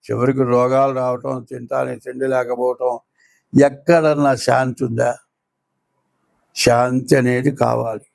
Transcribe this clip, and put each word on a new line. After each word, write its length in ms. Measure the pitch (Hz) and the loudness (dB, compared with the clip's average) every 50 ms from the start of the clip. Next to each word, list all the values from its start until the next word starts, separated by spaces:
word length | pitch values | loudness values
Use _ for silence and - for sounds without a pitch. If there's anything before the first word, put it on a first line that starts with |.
| _ | _
చివరికి 380 | - 113 117 120 131 135 131 | -6 -4 0 0 0 0 0
రోగాలు 520 | 131 120 120 123 123 127 131 135 135 139 131 | 0 2 2 2 2 2 2 2 2 2 0
రావటం, 520 | 131 127 127 123 123 123 135 135 131 120 _ | -2 -2 -4 -4 -4 -6 -8 -8 -8 -10 _
తినటానికి 500 | 135 127 120 120 135 131 131 131 127 117 | -16 -16 -10 -6 -4 -4 -4 -4 -6 -12
తిండి 260 | _ 127 127 127 135 | _ -14 -8 -6 -4
లేకపోవటం. 720 | 131 131 127 123 120 123 120 123 127 123 - 127 127 120 117 _ _ _ _ _ _ _ _ _ _ - 135 143 | -2 -2 -2 -2 -2 -4 -2 -2 -2 -2 -2 -4 -4 -4 -4 _ _ _ _ _ _ _ _ _ _ 4 4 4
ఎక్కడన్నా 680 | 143 139 139 _ - 170 165 156 156 151 147 143 139 135 | 4 2 -4 _ 2 2 4 4 2 0 2 2 0 0
శాంతి 500 | 123 - - 123 127 131 127 123 - 135 | 0 0 0 2 2 0 -2 -4 -6 -6
ఉందా? 340 | 120 113 117 123 123 120 - _ _ _ _ _ _ _ _ _ _ _ _ _ _ _ _ _ _ _ _ _ _ _ _ _ _ _ | -6 -2 -2 -2 -2 -4 -6 _ _ _ _ _ _ _ _ _ _ _ _ _ _ _ _ _ _ _ _ _ _ _ _ _ _ _
శాంతి 640 | - - 123 120 117 123 123 123 131 120 120 147 | 0 2 4 4 4 2 0 0 -4 0 2 2
అనేది 340 | 139 123 123 123 123 131 147 | 2 4 2 0 0 0 -2
కావాలి. 560 | 131 - 120 117 117 120 120 113 110 107 _ _ _ | 0 0 0 0 0 -2 -4 -4 -8 -10 _ _ _